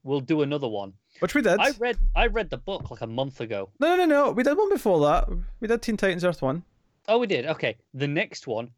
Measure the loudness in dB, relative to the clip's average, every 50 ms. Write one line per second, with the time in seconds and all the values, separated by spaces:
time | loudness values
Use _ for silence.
0 | _ -4 -4 -4 0 0 0 0 0 0 -2 -4 -4 -4 -6 -6 -8 -10 -14 _
1 | _ _ _ -6 -4 -2 0 0 2 4 4 4 2 2 0 0 -2 -4 0 2
2 | 2 2 4 4 2 2 2 0 -2 -4 -6 -10 -8 -8 -8 -8 -8 -10 -10 -10
3 | -8 -6 -4 -4 -4 -4 -4 -8 -8 -6 -6 -6 -6 -8 _ _ 2 2 4 4
4 | 4 4 4 4 4 2 2 2 2 2 2 2 2 0 0 0 2 2 4 4
5 | 4 4 4 2 2 0 -2 -4 -6 -8 -8 -8 -2 -2 -2 0 0 -2 -2 0
6 | 0 0 0 0 0 -2 -2 0 -2 -2 -2 -4 -6 _ _ _ _ _ _ _
7 | _ 0 2 2 2 2 0 -2 -2 -2 -4 -2 -2 -4 -4 -4 _ _ -8 -4
8 | -4 -2 0 -2 -2 -4 -8 -12 -10 -8 -6 -6 -6 -10 -14